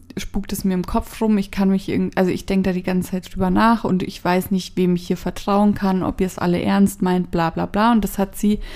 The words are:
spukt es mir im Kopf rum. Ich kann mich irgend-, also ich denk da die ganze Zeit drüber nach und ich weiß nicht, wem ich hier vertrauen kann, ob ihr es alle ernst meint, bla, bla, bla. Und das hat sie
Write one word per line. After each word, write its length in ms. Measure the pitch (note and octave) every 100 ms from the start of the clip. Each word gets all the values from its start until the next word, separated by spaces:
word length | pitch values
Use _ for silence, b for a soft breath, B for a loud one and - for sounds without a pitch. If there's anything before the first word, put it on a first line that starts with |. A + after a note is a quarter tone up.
| - -
spukt 360 | - G3+ G3
es 120 | G3
mir 100 | G3
im 120 | F3+ E3+
Kopf 340 | A#3 - -
rum. 180 | A3 G#3
Ich 120 | G3
kann 160 | - G3
mich 200 | G3 -
irgend-, 280 | - F#3 -
also 140 | F#3
ich 140 | - -
denk 180 | F#3+
da 80 | F#3+
die 100 | F3+
ganze 280 | F#3 F#3 F3
Zeit 200 | F3+ -
drüber 160 | - F#3
nach 340 | F#3+ A3 A3+
und 180 | - F#3
ich 220 | G3 -
weiß 260 | F3+ F3+ F#3
nicht, 260 | F#3 - -
wem 200 | F3+ F3
ich 100 | F3
hier 100 | F3+
vertrauen 580 | F#3+ - - G3+ G#3
kann, 280 | G3+ F#3+ F#3
ob 180 | - -
ihr 60 | F#3
es 120 | -
alle 220 | F3 F3
ernst 380 | G3 G3 G3 -
meint, 280 | F3+ F3+ F3
bla, 200 | E3+ E3
bla, 160 | F3 F3
bla. 260 | G3+ A3+
Und 100 | A3+
das 160 | G3 -
hat 180 | G3 -
sie 220 | G#3 G#3 B